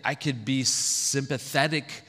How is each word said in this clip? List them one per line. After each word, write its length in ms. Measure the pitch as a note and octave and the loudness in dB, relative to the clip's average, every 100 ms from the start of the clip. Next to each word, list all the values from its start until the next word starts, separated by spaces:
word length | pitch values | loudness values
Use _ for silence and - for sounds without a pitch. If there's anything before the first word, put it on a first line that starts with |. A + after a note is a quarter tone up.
I 100 | - | -2
could 300 | - D3+ B2 | 0 -2 -2
be 220 | A2 C3+ B2 | 0 2 2
sympathetic 1400 | - - - - C#3 C#3 C3 - C#3+ D3 D#3 - - | 2 0 0 2 0 0 -4 0 2 2 2 -4 -14